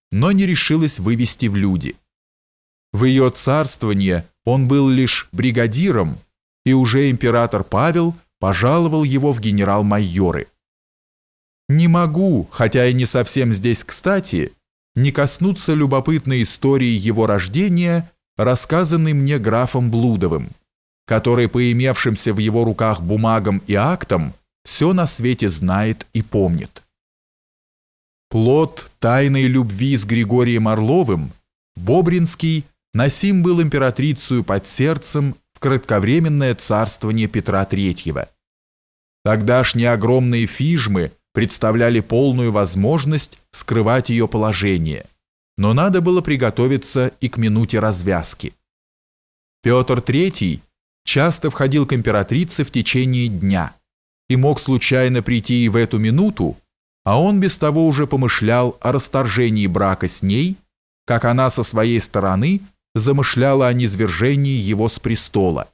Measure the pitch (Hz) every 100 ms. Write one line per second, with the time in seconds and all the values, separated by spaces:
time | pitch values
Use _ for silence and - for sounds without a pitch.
0 | - 98 160 196 196 160 - 156 156 -
1 | 95 117 120 - 113 101 98 90 67 -
2 | _ _ _ _ _ _ _ _ _ 101
3 | 131 131 127 - - 151 151 - 113 101
4 | 95 87 82 _ - 131 127 139 135 131
5 | 123 - - 180 127 117 117 120 190 120
6 | 82 65 - _ _ _ 127 131 123 131
7 | 143 120 123 117 117 104 - 98 156 165
8 | 170 170 _ - 95 90 120 165 165 156
9 | 147 135 143 120 107 101 98 101 104 104
10 | 98 87 92 76 - _ _ _ _ _
11 | _ _ _ _ _ _ - 147 170 170
12 | 170 156 190 131 80 - 113 131 123 127
13 | 123 127 120 139 120 101 117 113 - -
14 | 180 196 190 85 - _ _ _ _ -
15 | 139 139 143 - 185 190 - 156 143 135
16 | 131 160 131 127 110 - 135 139 123 110
17 | 104 110 110 101 90 131 202 175 175 170
18 | 170 _ _ - 110 127 - 160 170 165
19 | 160 147 139 147 110 113 127 131 123 117
20 | 120 104 87 78 62 - _ _ _ _
21 | - 110 120 120 117 123 123 117 131 123
22 | 127 107 120 101 107 113 117 107 113 95
23 | 85 107 113 113 104 98 - 101 131 180
24 | - 92 76 - _ _ - - 156 185
25 | 170 - 120 123 104 80 90 95 110 110
26 | - 113 - 107 92 85 53 - _ _
27 | _ _ _ _ _ _ _ _ _ _
28 | _ _ - 113 113 147 160 - - -
29 | 113 127 139 135 131 131 117 95 131 131
30 | 104 117 107 123 123 117 110 110 110 170
31 | 131 87 67 - _ _ _ - 90 160
32 | 170 180 170 - 160 160 - _ _ 110
33 | 135 - 196 190 175 170 160 143 131 117
34 | 151 147 - 123 92 98 - - 139 160
35 | - 151 143 - _ - 139 131 - 104
36 | 101 156 160 147 131 117 - 107 110 -
37 | 107 113 107 107 98 95 98 98 98 85
38 | 80 69 - _ _ _ _ _ _ _
39 | _ _ 104 110 104 123 127 117 120 113
40 | 113 127 123 117 113 - 143 165 110 98
41 | 78 - _ - 104 - 110 113 117 117
42 | 107 113 139 127 120 104 95 92 104 160
43 | 135 156 - - _ - - 113 107 127
44 | 123 117 110 113 107 90 98 90 80 69
45 | - _ _ _ _ - 101 123 190 185
46 | 170 180 170 139 120 107 127 135 - 135
47 | 127 - 120 120 110 107 110 110 110 92
48 | 90 90 82 - - - _ _ _ _
49 | _ _ _ _ _ _ 117 127 127 123
50 | 123 131 190 - 92 73 - _ _ _
51 | - 135 160 - 151 - 135 147 135 127
52 | 113 104 95 127 170 - 135 123 - 127
53 | 127 123 120 95 98 95 82 - _ _
54 | _ _ - 127 139 139 - 127 - 131
55 | 127 123 107 120 107 123 117 107 113 110
56 | 110 135 208 208 80 - _ _ _ _
57 | - 113 185 202 190 - 151 151 160 139
58 | 143 139 123 - 107 120 123 - - 139
59 | - 135 120 104 120 110 101 92 98 92
60 | 90 - 98 107 180 190 _ _ _ _
61 | - 117 120 123 131 - 110 113 113 117
62 | - 104 95 92 143 196 - _ _ 113
63 | 113 139 139 120 135 139 123 123 120 98
64 | 107 82 123 143 139 135 98 104 113 -
65 | - 113 - 107 92 69 -